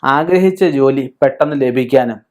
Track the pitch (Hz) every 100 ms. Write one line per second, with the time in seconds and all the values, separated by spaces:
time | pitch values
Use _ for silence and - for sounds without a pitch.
0 | 135 139 165 185 190 185 185 143 135 135
1 | 127 _ 139 - 147 147 131 123 127 135
2 | 120 107 _